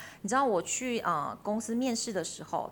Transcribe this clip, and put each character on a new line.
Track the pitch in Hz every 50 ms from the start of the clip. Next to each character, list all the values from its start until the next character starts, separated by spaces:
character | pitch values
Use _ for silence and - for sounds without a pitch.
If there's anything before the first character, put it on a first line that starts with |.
| - - - -
你 | - 196
知 | 233
道 | 262 285
我 | 254 208 170
去， | - - - - 254 254 240 220
呃， | - 175 170 151 143 127 107 - -
公 | 208 208 220
司 | 226 - 226
面 | 240 262 262 233
试 | 226 - 247
的 | 202 185 160
时 | - - - 180
候， | - - 156 - -